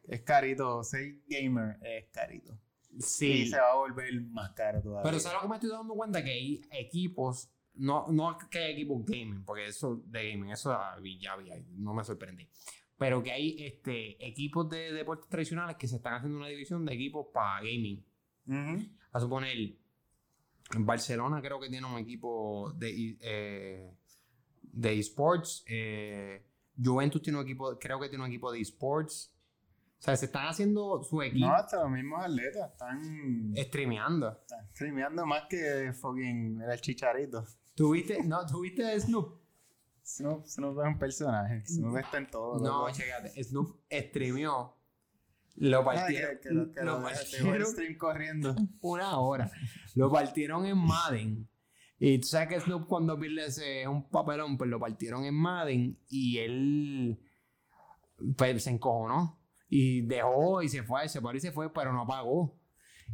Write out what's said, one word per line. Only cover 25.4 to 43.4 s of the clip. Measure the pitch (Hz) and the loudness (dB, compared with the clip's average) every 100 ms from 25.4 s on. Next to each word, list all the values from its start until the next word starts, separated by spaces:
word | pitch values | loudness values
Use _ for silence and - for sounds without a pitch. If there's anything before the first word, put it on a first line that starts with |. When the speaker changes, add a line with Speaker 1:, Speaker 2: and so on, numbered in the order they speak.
| 165 - - | 0 -8 -6
Speaker 2:
Eh, | 113 110 107 104 104 98 98 _ _ _ - | -6 -4 -6 -8 -8 -10 -14 _ _ _ 0
Juventus | 123 127 143 151 | 4 4 4 2
tiene | 156 147 | 0 -2
un | |
equipo, | 135 131 135 123 | -4 -6 -6 -6
creo | 143 131 | -6 -6
que | 139 | -6
tiene | 139 | -6
un | 127 | -6
equipo | 120 123 | -4 -4
de | 117 | -4
esports. | 107 - 131 151 156 - - _ _ _ _ _ _ _ | -6 -4 0 0 0 -6 -12 _ _ _ _ _ _ _
O | |
sea, | - 131 | 0 2
se | 135 | 0
están | 139 147 | -2 -2
haciendo | 160 202 208 202 180 | 2 2 2 2 -2
su | - 156 | 0 -2
equipo. | 135 127 127 | 2 4 8
Speaker 1:
No, | |
hasta | 165 208 190 | 6 6 0
los | 147 | 2
mismos | 127 135 160 | 0 -2 -4
atletas | 185 135 127 208 185 | -2 -2 -2 -4 -6
están | - 123 135 156 156 139 117 110 104 | -8 -10 -8 -8 -6 -2 -2 -2 -2
Speaker 2:
Streameando. | 135 143 131 110 123 165 117 110 | -2 -2 -2 0 0 2 0 -4
Speaker 1:
están | - - - | -14 -16 -14
streameando | - 147 135 139 165 165 | -8 -4 -2 -2 -2 0
más | 151 - | 0 -2
que | 180 156 139 131 | -2 0 0 -2
fucking | 131 135 127 127 120 113 110 | -4 -4 -4 -2 -2 -2 -2
el | 117 120 | -4 -2
Chicharito. | - 123 127 123 139 120 113 - _ | -2 0 2 2 0 -4 -8 -12 _
Speaker 2:
¿Tuviste? | - 151 160 175 196 | 2 4 4 2 0
No, | 160 165 170 | 0 0 0
¿tuviste | 170 180 185 226 | -4 -2 -2 0
a | 214 | 2
Snoop? | 202 226 160 - _ _ _ _ _ _ | 2 2 0 -6 _ _ _ _ _ _
Speaker 1:
Snoop, | - - 143 156 151 | -12 -6 -4 -4 -6
Snoop | - 143 139 | -6 -4 0
es | 147 | 0
un | 151 | 2
personaje. | 139 131 151 107 101 113 107 | -2 0 0 2 2 -2 -2
Snoop | 165 117 127 | -2 0 0
está | 135 143 | -2 -4
en | 131 | -6
todo, | 113 117 120 | -6 -4 0
Speaker 2:
No, | 110 143 | 0 0
Speaker 1:
loco. | 143 | 0
Speaker 2:
chécate. | 135 127 123 104 - | -2 -6 -6 -8 -8